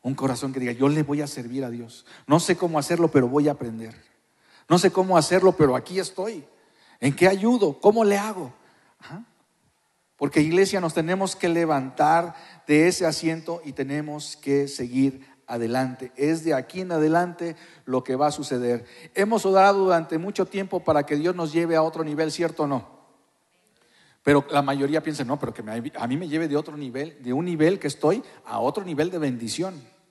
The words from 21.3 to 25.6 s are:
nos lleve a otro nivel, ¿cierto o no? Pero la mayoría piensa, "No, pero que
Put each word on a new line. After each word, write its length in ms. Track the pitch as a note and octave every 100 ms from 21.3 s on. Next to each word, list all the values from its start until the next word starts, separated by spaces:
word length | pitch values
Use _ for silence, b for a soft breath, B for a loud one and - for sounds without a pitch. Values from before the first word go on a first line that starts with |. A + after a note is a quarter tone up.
| F3+
nos 180 | E3
lleve 220 | D#3+ E3+ D#3+
a 80 |
otro 200 | D#3+ E3
nivel, 280 | D#3 D3 D#3+
¿cierto 320 | D3 E3+ D#3+
o 40 | D3
no? 280 | C3 - - _ _ _ _ _ _ _ _ b b b b
Pero 200 | - C#3+ C#3
la 140 | C#3+
mayoría 400 | C#3 C#3+ C#3 D#3
piensa, 200 | D#3 D3
"No, 140 | B2 C#3
pero 160 | B2
que 80 | A2